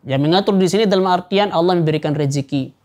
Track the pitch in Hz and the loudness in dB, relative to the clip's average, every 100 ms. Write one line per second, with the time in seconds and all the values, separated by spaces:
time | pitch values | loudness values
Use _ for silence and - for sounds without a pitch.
0 | 127 135 147 185 202 196 185 196 220 190 | -4 -2 2 2 2 2 2 2 2 2
1 | 185 180 - 196 208 165 175 180 156 151 | 2 0 0 -2 0 0 2 2 0 -2
2 | 151 147 143 139 135 143 131 - | -2 -2 -2 -4 -4 -6 -6 -12